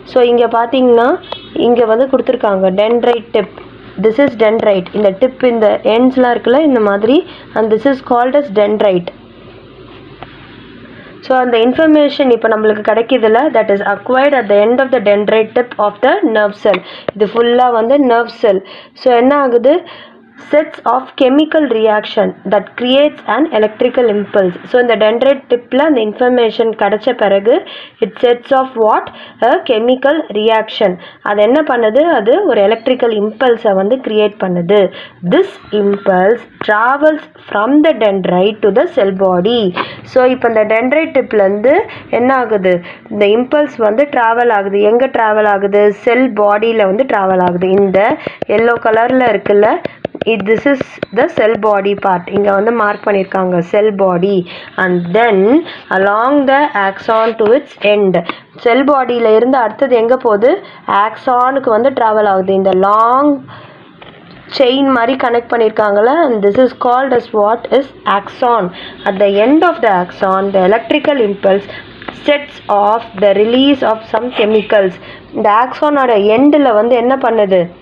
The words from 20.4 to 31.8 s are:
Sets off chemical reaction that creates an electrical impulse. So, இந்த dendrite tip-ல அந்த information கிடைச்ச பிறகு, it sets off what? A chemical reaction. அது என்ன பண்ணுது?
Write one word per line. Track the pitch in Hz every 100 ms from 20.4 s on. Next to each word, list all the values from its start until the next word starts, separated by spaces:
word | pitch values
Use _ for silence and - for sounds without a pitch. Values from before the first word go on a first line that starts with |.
| -
Sets | 294 311 - -
off | 247 262 -
chemical | 262 269 311 311 294
reaction | 226 220 214 208 - 190 180 -
that | 202 190 -
creates | 247 262 294 294 -
an | 214 320
electrical | 240 214 214 247 247 240
impulse. | 202 202 208 190 180
So, | - 247
இந்த | 247 220
dendrite | 214 233 262 277 -
tip-ல | 240 - 254
அந்த | 311 277
information | 214 202 247 247 226 214 226 214
கிடைச்ச | 202 208 233
பிறகு, | 240 208 196 202 302 359 - - _
it | 208 -
sets | 240 240 240
off | 269 262 254
what? | 214 269 381 - - -
A | 226 339
chemical | - 226 233 254 269 311 302
reaction. | 208 214 220 220 - 214 180 - -
அது | - 208
என்ன | 208 269
பண்ணுது? | 302 247